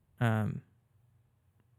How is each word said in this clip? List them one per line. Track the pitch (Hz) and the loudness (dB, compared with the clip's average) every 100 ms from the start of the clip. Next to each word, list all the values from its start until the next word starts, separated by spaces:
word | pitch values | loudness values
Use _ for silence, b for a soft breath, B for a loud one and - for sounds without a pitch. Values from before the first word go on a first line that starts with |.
| _ - | _ -2
Um, | 117 110 104 - - _ _ _ _ _ _ _ _ _ _ | 0 2 0 -6 -12 _ _ _ _ _ _ _ _ _ _